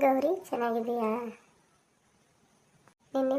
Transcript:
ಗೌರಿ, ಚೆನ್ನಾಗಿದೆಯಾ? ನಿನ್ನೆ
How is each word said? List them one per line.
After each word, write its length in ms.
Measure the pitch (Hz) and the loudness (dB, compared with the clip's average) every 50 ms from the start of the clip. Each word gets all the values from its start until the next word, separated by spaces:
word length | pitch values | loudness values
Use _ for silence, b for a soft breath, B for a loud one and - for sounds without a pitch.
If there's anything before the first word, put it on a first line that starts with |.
| 277 | 2
ಗೌರಿ, 280 | 269 262 262 262 302 370 370 - - | 4 4 4 2 0 0 -2 -4 -6
ಚೆನ್ನಾಗಿದೆಯಾ? 600 | - - 240 233 226 233 226 233 240 240 226 220 214 240 240 233 208 - - _ _ _ _ _ _ _ _ _ _ _ _ _ _ _ _ _ _ _ _ _ _ _ _ _ _ _ _ - _ _ _ _ - | -4 -2 -2 0 0 -2 -2 -2 -2 -2 0 0 -2 -2 -4 -8 -10 -14 -20 _ _ _ _ _ _ _ _ _ _ _ _ _ _ _ _ _ _ _ _ _ _ _ _ _ _ _ _ -20 _ _ _ _ -2
ನಿನ್ನೆ 240 | 269 269 262 262 | -2 0 2 0